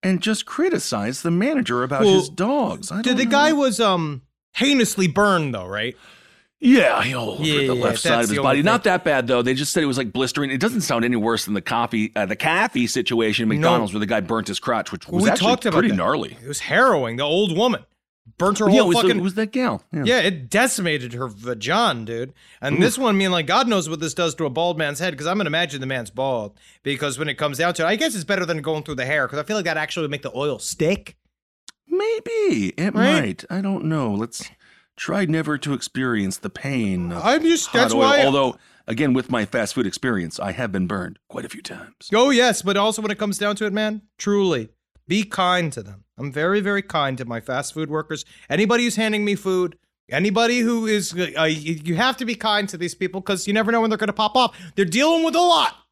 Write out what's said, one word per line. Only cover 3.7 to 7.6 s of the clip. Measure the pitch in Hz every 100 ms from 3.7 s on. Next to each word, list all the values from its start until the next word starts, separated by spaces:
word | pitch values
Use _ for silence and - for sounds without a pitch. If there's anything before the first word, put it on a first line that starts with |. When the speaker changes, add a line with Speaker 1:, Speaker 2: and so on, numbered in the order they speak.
| 220
Speaker 2:
um, | 220 180 160 135 _ _ _
heinously | - 269 277 220 - 185
burned, | 143 208 185 147
though, | 113 90
right? | 101 117 - - - _ _ _ _
Speaker 1:
Yeah, | 262 262 143 -
he | 127
all | 131 117
over | -
Speaker 2:
Yeah, | 156 147